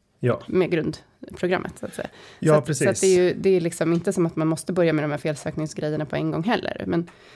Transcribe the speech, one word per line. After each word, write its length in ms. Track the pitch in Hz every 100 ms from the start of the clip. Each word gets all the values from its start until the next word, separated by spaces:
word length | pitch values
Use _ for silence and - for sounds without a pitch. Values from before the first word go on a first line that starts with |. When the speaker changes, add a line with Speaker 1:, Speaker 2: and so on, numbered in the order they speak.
| _ _
Speaker 1:
Ja. 220 | 123 - -
Speaker 2:
med 240 | 185 170
grundprogrammet, 1000 | 165 147 - - _ - - 180 185 - -
så 60 | -
att 80 |
säga. 140 | - - - - -
Speaker 1:
Ja, 140 | 156
Speaker 2:
Så 60 | 151
att, 80 | 151
Speaker 1:
precis. 180 | 135
Speaker 2:
så 60 | 151
att 100 | -
det 60 | 190
är 160 | 180
ju, 120 | 180
det 160 | - 190
är 100 | 185
liksom 320 | 165 - 160
inte 200 | 170 185
som 140 | 190 165
att 100 | -
man 120 | 156
måste 240 | 156 -
börja 200 | 185 170
med 120 | 156
de 60 | 151
här 80 | 143
felsökningsgrejerna 880 | 160 147 - 156 156 - 151 156 156
på 100 | 147
en 140 | 160
gång 120 | 160
heller. 420 | 180 226 - - 190
Men, 240 | 170 170 - -